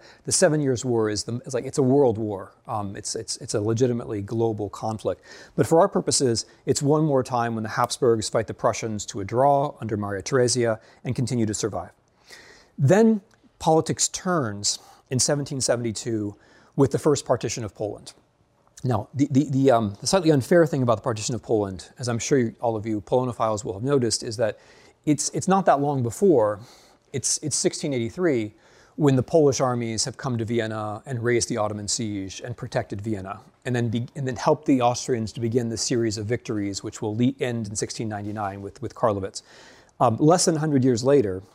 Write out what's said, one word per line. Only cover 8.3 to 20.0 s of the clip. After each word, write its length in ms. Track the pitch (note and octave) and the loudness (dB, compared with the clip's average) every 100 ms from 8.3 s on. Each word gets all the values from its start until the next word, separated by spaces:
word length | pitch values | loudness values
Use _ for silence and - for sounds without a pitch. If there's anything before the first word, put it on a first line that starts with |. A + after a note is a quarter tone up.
| A#2+ G#2+ | -2 -2
the 60 | |
Prussians 520 | G#2 B2 A2+ A2+ G#2 - | -2 -2 -2 -6 -8 -8
to 140 | G#2+ | -10
a 40 | |
draw 500 | G2 A#2 C#3 C#3+ D3 - | -2 2 4 4 0 -6
under 160 | A2 G#2 | -6 -4
Maria 260 | G2+ G2 | -4 -6
Theresia 560 | - C3+ B2 B2 A#2 A2 - _ | -2 2 2 2 0 -2 -8 _
and 140 | - B2 | -6 -4
continue 300 | A#2+ B2 A2 | -2 0 0
to 80 | |
survive. 380 | G#2 A2 G2 F#2 _ _ _ _ - - - _ - | 0 -4 -4 -10 _ _ _ _ -20 -20 -20 _ 0
Then 460 | C3+ F#3+ A3+ G#3+ - _ _ _ | 4 6 6 2 -4 _ _ _
politics 500 | E3 D#3+ D#3+ - - | 2 2 2 -2 -4
turns 720 | - F#3 F3 A#2 G2+ G2 - - - _ | -4 -2 -2 -2 -4 -6 -6 -10 -20 _
in 100 | B2+ | -2
seventeen 440 | - D3 C#3 C3+ | 0 0 -2 -4
seventy-two 720 | B2 A#2+ A#2 G#2 B2 A2 G#2 - _ _ _ | -2 -2 -2 -6 -4 -4 -4 -8 _ _ _
with 160 | - C3+ | 0 2
the 80 | C#3+ | 2
first 260 | D#3+ D3 | 2 0
partition 400 | - B2+ A#2+ B2+ | 0 -2 -2 -6
of 100 | G#2+ | -10
Poland. 380 | - G#2+ A2 B2 - _ _ _ _ _ - | -8 -8 -8 -16 -20 _ _ _ _ _ -8
Now, 240 | B2+ G#2+ - | -2 -2 -2
the, 120 | B2 C#3+ | -2 2
the, 160 | C3+ D3+ | 2 2
the, 200 | C3+ C3+ | 4 4
um, 260 | A#2+ G#2 G2+ | 4 2 -4